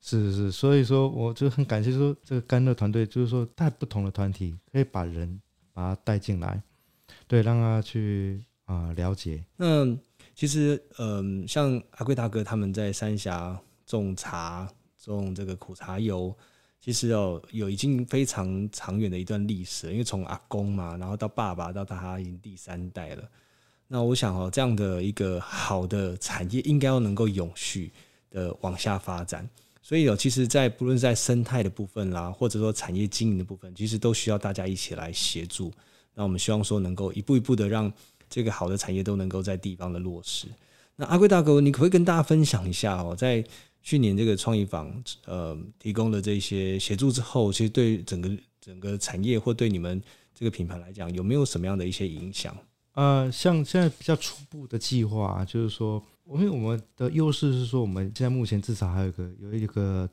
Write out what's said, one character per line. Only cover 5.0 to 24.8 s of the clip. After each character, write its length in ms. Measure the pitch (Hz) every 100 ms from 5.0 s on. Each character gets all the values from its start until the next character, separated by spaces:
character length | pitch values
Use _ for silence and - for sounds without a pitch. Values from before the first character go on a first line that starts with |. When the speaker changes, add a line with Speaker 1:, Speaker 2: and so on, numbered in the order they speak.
| 87
Speaker 1:
人 340 | 82 85 95 - _ _
把 200 | 90 92
他 80 | 92
带 140 | - 104
进 220 | - 92
来， 200 | 92 104 - _ _ _ - - -
对， 160 | 120
让 160 | 110 117
他 200 | 113 110
去， 600 | - 110 104 101 98 98 120 _ -
啊， 260 | 90 85
了 200 | 82 90
解。 300 | 98 85 78 87 -
Speaker 2:
那 280 | 170 151 127 120 - _ -
其 140 | - 147
实， 340 | 151 147 143 - -
嗯， 500 | 110 101 98 95 90
像 320 | 151 143 123 -
阿 120 | -
贵 120 | 120 127
大 120 | 117
哥 160 | 110
他 120 | 101 110
们 180 | 98
在 180 | 98 101
三 240 | 98 107 104
峡 400 | 101 87 87 92 - _ -
种 300 | 113 98 92
茶、 520 | - 85 87 87 190 - _ _
种 380 | 107 104 98 92
这 100 | 95
个 100 | 90
苦 200 | - 92
茶 240 | - 92
油， 360 | 110 90 90 104 _ _ _ _
其 120 | -
实 200 | 113 117
哦， 280 | 110 95 85 -
有 180 | 110 98
已 60 | 98
经 280 | 139 127 120
非 180 | 135 135
常 420 | - 92 95 104
长 260 | - - 101
远 140 | 104
的 80 | 90
一 40 |
段 240 | 90 104 104
历 160 | 95
史 220 | 92 - 80
了， 80 |
因 60 | 107
为 40 |
从 220 | 113 98 -
阿 160 | - -
公 240 | 104 101
嘛， 260 | 101 85 85
然 100 | 92
后 80 | 104
到 120 | 107
爸 260 | - 104
爸， 180 | 87 85
到 140 | 98 95
他 340 | 95 90 92
已 40 |
经 160 | 90 90
第 160 | 107 92
三 340 | - 87 90
代 240 | 92 78
了。 160 | 76 - _ _ _ _ _ -
那 140 | 127
我 140 | 117 123
想 200 | 113 92
哦， 140 | 92
这 80 | 139
样 160 | 127
的 280 | 107